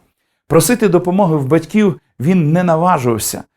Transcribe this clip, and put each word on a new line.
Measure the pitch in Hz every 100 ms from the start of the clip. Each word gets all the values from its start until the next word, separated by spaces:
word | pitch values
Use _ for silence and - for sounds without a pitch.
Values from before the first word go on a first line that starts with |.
| _ _ _ _ _
Просити | 156 196 247 214
допомоги | 180 180 185 190 156
в | 131
батьків | 160 160 214 202 143 _ _
він | 135 185 147
не | 170
наважився. | 180 160 180 165 123 113 - - -